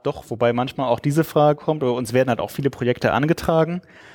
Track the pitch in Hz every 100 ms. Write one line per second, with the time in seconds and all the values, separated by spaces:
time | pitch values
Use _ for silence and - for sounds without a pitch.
0 | 139 139 - 113 120 120 131 - 127 117
1 | 151 147 160 156 147 147 - 156 127 120
2 | 113 123 131 117 95 - 139 - 123 123
3 | 117 92 147 170 - 165 160 175 - -
4 | -